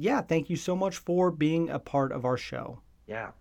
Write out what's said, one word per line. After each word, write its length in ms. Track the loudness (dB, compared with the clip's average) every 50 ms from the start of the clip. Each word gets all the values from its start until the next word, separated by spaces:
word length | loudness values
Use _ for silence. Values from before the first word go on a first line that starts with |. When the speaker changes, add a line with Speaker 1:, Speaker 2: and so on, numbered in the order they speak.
Speaker 1:
yeah, 200 | 0 0 0 0
thank 280 | 2 2 0 0 2 0
you 60 | -4
so 180 | -4 -2 -2 -2
much 220 | 0 0 -2 -4 -4
for 320 | -4 0 2 4 4 4
being 380 | 4 2 2 4 4 2 2 0
a 80 | -2 -6
part 320 | -6 -2 0 0 0 0
of 120 | -2 -2 0
our 120 | 0 0
show. 440 | 0 -2 -6 -8 -8 -8 -8 -12 -14 -18 -20 -20 _ _
Speaker 2:
Yeah, 220 | -10 -8 -8 -8 -10 -12 -12